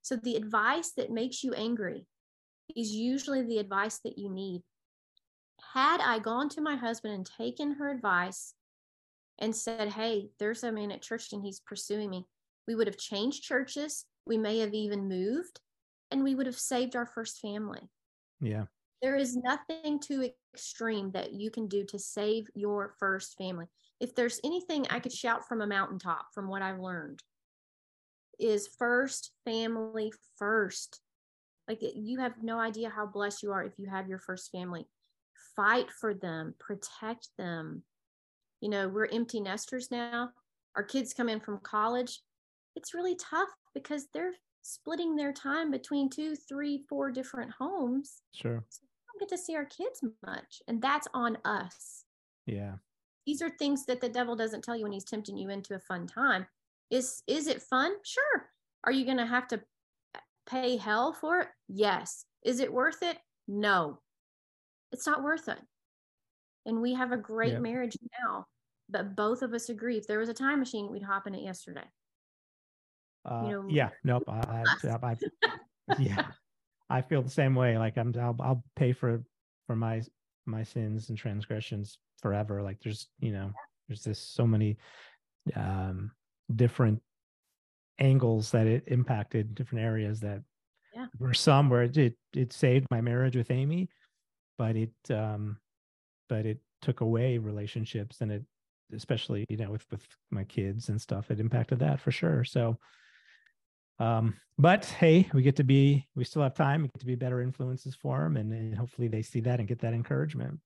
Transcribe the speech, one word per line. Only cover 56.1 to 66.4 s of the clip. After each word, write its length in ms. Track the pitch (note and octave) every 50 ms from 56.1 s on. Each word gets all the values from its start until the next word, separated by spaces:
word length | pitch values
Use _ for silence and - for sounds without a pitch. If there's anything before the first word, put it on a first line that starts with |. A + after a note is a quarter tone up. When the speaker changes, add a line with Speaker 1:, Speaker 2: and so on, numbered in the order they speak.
| - A3 C4 C#4 A3 F#3 F#3+ - _ _ _ _ _ _ _ _
Speaker 1:
Is, 320 | A#3 C4 B3+ B3+ - - _
is 200 | - B3+ D#4 D4
it 160 | C#4+ B3+ -
fun? 300 | - - B3+ B3+ C#4 E4+ G4+ G4+ -
Sure. 460 | - - B4+ C#5+ D5+ B4+ - - - _ _ _ _ _ _ -
Are 80 | -
you 120 | C4 C4+ B3+
gonna 220 | B3+ C4 B3 A#3
have 200 | A#3 B3 B3 B3+ -
to 120 | A#3 G#3+ - _ _ _ _ _ _ _ _ _ - - - _ _ _ _
pay 300 | - B3+ C4 B3+ B3 B3+
hell 360 | A3+ F#3+ G#3+ G#3+ A3 B3 D#4
for 280 | D#4 - - D#4 E4+ F4+
it? 80 | - - - _ _ -
Yes. 560 | F#3+ G3 G#3+ G3+ F#3+ E3+ F3 - - - - _ _ _ _
Is 160 | - B3+ A#3+
it 120 | C#4 -
worth 300 | - B3 C4 D#4+ D#4+ -
it? 160 | F4+ F4 D#4+ - _ _ _ _ _
No. 540 | - G3+ G3+ G#3 G#3 G3 F3+ E3 D3 C#3+ - _ _ _ _ _ _ _ _ _ _ _ _ _ _ _ _ _ _
It's 160 | - B3+ -
not 160 | D#4 D4 C#4+
worth 260 | C4+ D4 D#4+ D#4+ - -
it. 100 | - - - _ _ _ _ _ _ _ _ _ _ _ _ _ _ _